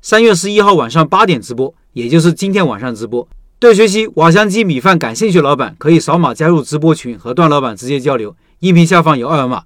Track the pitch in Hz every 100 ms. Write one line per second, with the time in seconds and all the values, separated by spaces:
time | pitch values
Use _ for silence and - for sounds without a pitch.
0 | - 220 233 180 196 208 202 185 117 147
1 | 151 190 214 139 98 120 135 _ _ -
2 | 117 165 160 160 196 196 165 101 123 110
3 | 110 120 - - _ _ 240 202 220 202
4 | 220 - 165 180 214 202 202 135 185 170
5 | 120 113 220 175 143 143 123 - 147 165
6 | - 165 151 117 156 170 127 151 160 156
7 | 123 107 117 127 165 147 131 101 123 139
8 | 127 131 104 - _ _ 180 170 165 180
9 | 160 139 120 156 127 120